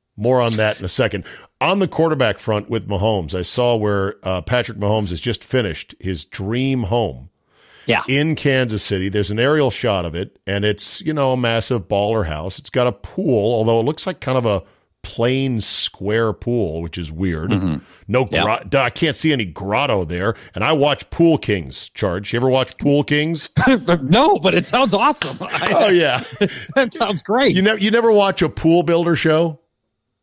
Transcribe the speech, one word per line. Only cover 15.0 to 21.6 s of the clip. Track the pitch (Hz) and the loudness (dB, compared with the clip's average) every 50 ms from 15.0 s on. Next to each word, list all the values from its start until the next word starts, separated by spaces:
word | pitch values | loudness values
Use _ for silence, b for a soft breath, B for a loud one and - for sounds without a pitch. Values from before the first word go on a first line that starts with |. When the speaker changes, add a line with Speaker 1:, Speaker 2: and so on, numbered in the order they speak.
Speaker 1:
plain | - - - - 117 123 131 135 135 135 127 113 | -18 -12 -6 -2 0 0 0 0 0 -2 -2 -4
square | 104 - - - - - - - 92 98 107 113 117 110 101 | -4 -4 -6 -6 -6 -6 -8 -6 -4 -2 0 0 0 0 -2
pool, | - - - 120 120 107 85 78 82 | -4 -4 -2 -2 0 0 -2 -4 -6
which | 85 82 78 87 | -8 -8 -8 -8
is | 87 78 | -10 -8
weird. | 80 80 95 92 85 78 80 95 | -6 -4 -2 -2 -2 -2 -2 -2
Speaker 2:
Mm-hmm. | 104 98 92 92 78 67 b b b b b - | -2 0 0 -2 -4 -4 b b b b b -2
Speaker 1:
No | 101 127 135 104 | 0 0 0 0
Speaker 2:
Yeah. | - 82 85 | 0 0 0
Speaker 1:
gra-, | 104 110 - - 98 | 0 0 -2 -2 -2
duh, | 90 135 | 0 0
I | 131 120 | 0 0
can't | - - - 160 135 | -2 -2 -2 -2 -2
see | - - 160 | 0 0 0
any | 147 131 113 | 2 0 -2
grotto | 90 80 - 98 98 104 117 143 139 117 101 90 | -4 -8 -8 -6 -2 0 0 0 0 0 0 -2
there. | 78 87 90 92 107 113 B B B - | -2 -4 -2 -2 -2 -4 B B B -8
And | 92 104 | -4 -2
I | 131 160 | 0 2
watch | 151 139 147 143 - - - | 2 2 2 0 -2 -6 -6
Pool | - - 170 165 160 - | 0 2 4 4 4 2
Kings, | - - 107 95 | 0 -2 -2 -2